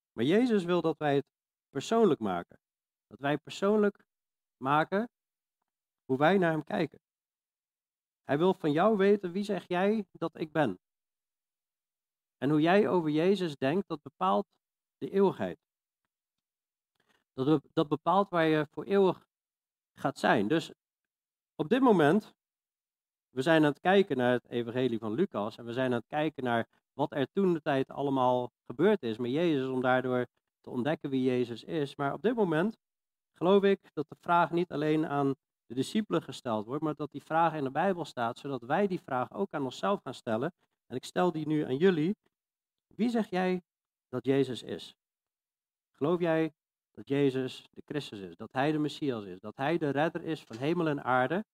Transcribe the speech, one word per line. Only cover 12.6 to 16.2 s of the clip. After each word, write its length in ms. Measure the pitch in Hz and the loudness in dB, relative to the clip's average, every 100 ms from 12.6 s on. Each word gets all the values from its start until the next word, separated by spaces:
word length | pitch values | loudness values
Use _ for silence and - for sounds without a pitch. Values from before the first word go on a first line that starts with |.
jij 280 | 165 202 220 | 4 4 4
over 200 | 180 156 | 0 0
Jezus 480 | 151 180 202 175 139 | 0 2 0 -2 -2
denkt, 300 | 135 180 - | -2 -2 -4
dat 140 | 160 | -10
bepaalt 460 | 135 - 185 202 - _ _ _ _ _ | -12 -4 0 0 -4 _ _ _ _ _
de 120 | 135 | -4
eeuwigheid. 500 | 196 190 - 92 - _ _ _ _ _ _ | 2 2 0 -6 -8 _ _ _ _ _ _